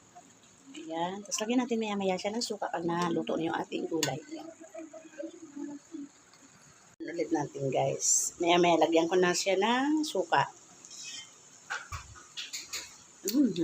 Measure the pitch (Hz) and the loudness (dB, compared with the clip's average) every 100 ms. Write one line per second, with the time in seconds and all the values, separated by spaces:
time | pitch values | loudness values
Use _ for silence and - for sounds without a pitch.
0 | - 359 - - - - 269 269 320 165 | -20 -20 -20 -20 -20 -20 -18 -16 -8 -4
1 | 175 196 208 - 214 247 240 226 214 202 | -4 -6 -6 -4 0 0 2 0 0 0
2 | 190 185 202 220 - 208 - 175 170 170 | 0 0 -2 -4 -4 -4 -4 -2 -2 0
3 | 175 165 160 - 160 - 185 - - 165 | 0 0 0 -2 -2 -2 -4 -6 -4 -2
4 | 147 139 - 311 - - 330 330 320 320 | -2 -4 -8 -12 -14 -18 -18 -14 -14 -16
5 | 320 - 330 349 320 277 285 285 - 320 | -16 -14 -12 -14 -16 -12 -10 -12 -14 -14
6 | 285 - - - - - - - - - | -14 -16 -20 -20 -20 -20 -20 -20 -20 -12
7 | 147 170 156 160 139 139 139 135 135 135 | -8 -6 -2 0 -2 -4 0 2 2 0
8 | - - - - 170 175 175 160 156 165 | 0 0 0 0 4 6 6 6 6 4
9 | 170 185 180 175 196 185 214 247 285 311 | 4 4 4 4 2 4 4 4 2 2
10 | 302 196 170 147 - - - - - - | 2 -2 2 2 2 -4 -20 -20 -18 -16
11 | - - - - - - - - - - | -14 -14 -16 -20 -20 -20 -10 -10 -8 -12
12 | - - - - - - - - - - | -12 -20 -16 -12 -10 -12 -10 -10 -10 -16
13 | - - 190 247 254 170 | -20 -8 0 4 4 2